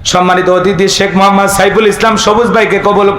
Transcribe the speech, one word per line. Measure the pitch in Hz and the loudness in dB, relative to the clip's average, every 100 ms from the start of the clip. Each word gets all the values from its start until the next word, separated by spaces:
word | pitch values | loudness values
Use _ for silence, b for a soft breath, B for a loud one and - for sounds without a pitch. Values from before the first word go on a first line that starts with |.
| - | -2
সম্মানিত | 180 180 180 180 | -2 0 0 0
অতিথি | 180 185 180 190 | 0 0 0 -2
শেখ | - 190 190 | 0 -2 2
মোহাম্মদ | 196 196 196 | 2 2 0
সাইফুল | 190 196 202 214 | 0 0 2 0
ইসলাম | - 226 214 | 0 -2 0
সবুজ | - 220 233 | 0 0 0
ভাইকে | 226 196 196 | 0 0 0
কবুল | 196 202 202 | 0 0 0